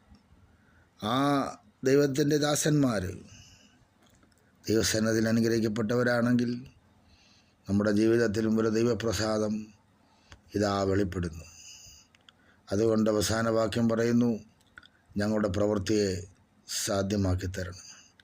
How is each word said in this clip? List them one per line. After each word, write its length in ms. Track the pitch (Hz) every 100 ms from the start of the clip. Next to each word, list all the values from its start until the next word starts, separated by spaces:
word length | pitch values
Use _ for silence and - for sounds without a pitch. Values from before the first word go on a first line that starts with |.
| _ - _ - _ _ _ _ _ -
ആ 160 | 107 131 143 143 - - _ -
ദൈവത്തിൻ്റെ 520 | 131 139 143 135 147 151
ദാസന്മാർ 640 | 147 143 160 147 131 104 90 90 - - - - _ _ _ _ _ _ _ _ _ _
ദൈവസന്നിധിയിൽ 600 | - 110 98 110 110 110 110
അനുഗ്രഹിക്കപ്പെട്ടവരാണെങ്കിൽ 1200 | 117 113 117 113 110 107 123 123 120 120 120 120 123 131 - _ _ _ _ _ _ _ _ -
നമ്മുടെ 240 | 101 104
ജീവിതത്തിലും 640 | 104 113 117 113 110 110 110
ഒരു 120 | 110
ദൈവപ്രസാദം 840 | 110 120 101 110 101 110 107 107 107 107 - _ _ _ _ - - _
ഇതാ 180 | 101 104 101
വെളിപ്പെടുന്നു. 600 | 98 98 95 92 87 80 - - - - - - _ _ _ _ _ _ -
അതുകൊണ്ട് 400 | 104 113 110 110
അവസാന 380 | 107 101 110 113
വാക്യം 380 | 110 110 117 117
പറയുന്നു, 400 | 113 117 120 120 107 - _ _ - - _ _ 101
"ഞങ്ങളുടെ 340 | 104 107 104 101
പ്രവൃത്തിയെ 540 | 104 104 92 107 101 92 - - _ _ -
സാധ്യമാക്കി 800 | - - 98 98 104 95 92 95
തരണം." 380 | 95 90 85 - - - _